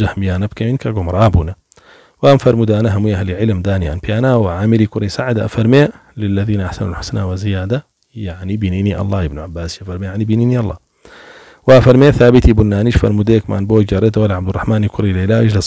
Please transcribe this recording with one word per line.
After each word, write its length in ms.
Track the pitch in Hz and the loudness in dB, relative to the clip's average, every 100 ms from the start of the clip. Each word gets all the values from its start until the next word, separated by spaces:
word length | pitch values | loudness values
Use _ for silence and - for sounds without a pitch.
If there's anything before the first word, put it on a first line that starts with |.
جەهمیانە 460 | 101 101 95 90 104 | -2 -2 -4 -2 -4
بکەین 260 | - 113 131 | -4 -4 -4
کە 120 | 120 107 | -4 -4
گومڕا 320 | 85 90 110 | -2 2 2
بوونە؟ 200 | 92 80 - _ _ _ - _ - | 2 -2 -8 _ _ _ -20 _ -2
و 0 | 139 | 2
ئەم 100 | 139 | 4
فەرمودانە 460 | 131 117 110 107 113 101 | 2 2 2 0 0 0
هەمووی 180 | 107 92 | -2 -2
ئەهلی 180 | 92 | -4
علم 280 | 90 113 92 | -2 -2 -2
دانیان 380 | 98 95 82 82 | -2 -2 -4 -6
پیاناوە. 500 | - 107 131 120 98 87 | -4 -2 2 2 0 -2
عامری 280 | 107 113 107 | 0 2 0
کوڕی 220 | 110 104 - | -2 -6 -6
سەعد 200 | 127 110 | -4 -4
ئەفەرمێ: 400 | 107 - 113 135 151 - _ - | -4 -2 2 4 4 -2 _ -8
"للذین 440 | 104 98 104 104 | -4 -2 -2 -2
ئەحسنوا 280 | 90 - 98 | -4 -6 -8
الحسنا 320 | 87 - 104 95 | -8 -8 -6 -4
وزیادە"، 480 | 92 104 95 95 131 - _ _ 110 | -4 -4 -4 -4 -6 -6 _ _ -12
یعنی 420 | 95 87 95 107 | -12 -10 -8 -4
بینینی 380 | 95 92 101 90 | -2 0 -2 -2
ئەڵڵا. 240 | 98 98 | -2 -2
ئیبن 140 | 80 71 | -4 -6
عباس 420 | 85 82 85 - | -12 -10 -10 -12
ئەفەرمێ: 240 | 95 90 | -12 -10
یعنی 220 | 95 101 107 | -8 -4 -2
بینینی 320 | 110 120 123 | 0 0 0
ئەڵڵا. 180 | 104 - _ _ - - - - - _ - | -4 -8 _ _ -20 -20 -20 -20 -20 _ 6
و 40 | |
ئەفەرمێ 400 | 131 123 127 143 | 6 6 6 6
ثابتی 420 | - 123 123 120 | 6 6 6 6
بنانیش 420 | 110 107 101 117 - | 4 2 2 0 2
فەرمودەیەکمان 680 | 113 104 104 113 - 98 101 | 2 0 2 0 0 -4 0
بۆ 60 | 110 101 | 2 2
گەڕێتەوە 360 | 95 110 107 104 | 2 0 2 0
لە 60 | 92 | -2
عەبدوڕەحمانی 520 | 92 95 - 110 104 | -4 -4 -2 -2 -2
کوڕی 200 | - 104 92 | -2 -2 0
لەیلاش 360 | 95 113 110 | 0 2 2
لە 80 | 104 | 0